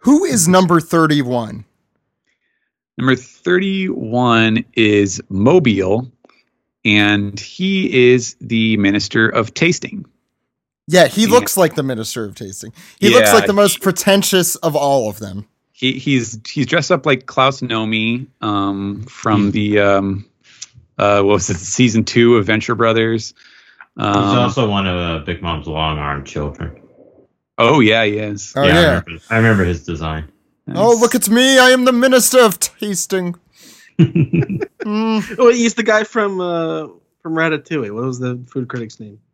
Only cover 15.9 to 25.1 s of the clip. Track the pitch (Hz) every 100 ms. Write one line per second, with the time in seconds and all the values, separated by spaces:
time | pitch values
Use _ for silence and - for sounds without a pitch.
15.9 | 131 147 135 113 113 - - 131 165 151
16.9 | 175 156 135 - - 131 135 123 113 110
17.9 | 110 110 120 131 _ 110 101 98 98 98
18.9 | 101 107 - - 104 101 107 104 104 101
19.9 | 98 98 98 101 _ _ _ - _ _
20.9 | - 101 101 98 101 87 92 - - 123
21.9 | 110 98 - 117 120 98 110 - 113 117
22.9 | 113 113 113 110 _ _ _ _ _ -
23.9 | - 107 101 98 120 120 123 113 101 95
24.9 | 90 85